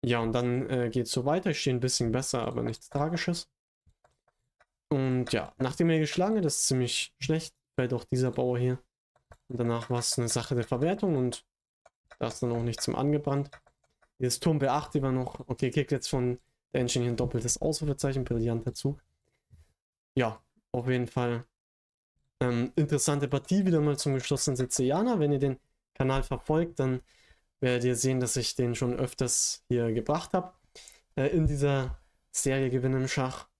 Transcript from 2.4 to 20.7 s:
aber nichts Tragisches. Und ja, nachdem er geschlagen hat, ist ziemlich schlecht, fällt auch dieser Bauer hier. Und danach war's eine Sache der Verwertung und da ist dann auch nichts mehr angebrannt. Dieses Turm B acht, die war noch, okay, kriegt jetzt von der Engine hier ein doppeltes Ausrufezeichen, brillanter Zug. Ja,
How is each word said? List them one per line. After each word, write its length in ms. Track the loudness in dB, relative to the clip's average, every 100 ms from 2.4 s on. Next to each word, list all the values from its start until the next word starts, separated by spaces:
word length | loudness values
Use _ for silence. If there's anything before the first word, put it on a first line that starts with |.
| -2
aber 160 | -4
nichts 260 | -4 -6 -6
Tragisches. 600 | -4 -2 -2 -2 -4 -8 _ _ _ _ _ _ _ _ _ _ _ _ _ _
Und 460 | -2 2 0 0
ja, 180 | -2 -4 -4
nachdem 320 | -4 0 2
er 100 | 2
geschlagen 380 | 0 0 0 2
hat, 80 | 0
ist 220 | 0 0
ziemlich 480 | 0 0 -2 -6 _
schlecht, 360 | -2 -2 -2 _ _ -4
fällt 160 | -2
auch 120 | -2
dieser 260 | -2 0 0
Bauer 300 | 0 0 0
hier. 180 | 0 -2 _ _ _ _ _ -20 _
Und 120 | -4
danach 300 | 0 -2 -2
war's 280 | -2 0 -2
eine 120 | 0
Sache 240 | -2 -2
der 100 | -2
Verwertung 540 | 0 0 0 0 0 2
und 260 | 0 -4 _ _ _ _ _ _ _ -8
da 80 | -6
ist 140 | -4
dann 100 | -2
auch 100 | -2
nichts 260 | -2 -4 -4
mehr 100 | 0
angebrannt. 520 | 0 0 0 -2 -2 -10 _ _ _ _ _ _
Dieses 200 | -2 0
Turm 200 | 2 2
B 80 | 2
acht, 260 | 0 0
die 80 | -2
war 100 | 0
noch, 280 | 0 -2 -8 -8
okay, 220 | -2 0
kriegt 200 | 0 0
jetzt 160 | -2 0
von 320 | 0 0 -2 _ _ _
der 100 | -2
Engine 220 | 0 0
hier 100 | 0
ein 40 | 0
doppeltes 420 | -2 -2 -2 -2
Ausrufezeichen, 640 | -2 -2 -2 -2 -2 -2
brillanter 520 | -2 0 0 -2 -4 -2
Zug. 280 | -4 -4 _ _ _ _ _ -20 -20 _ _ _ _ 0
Ja, 260 | 0 -2 _ _ _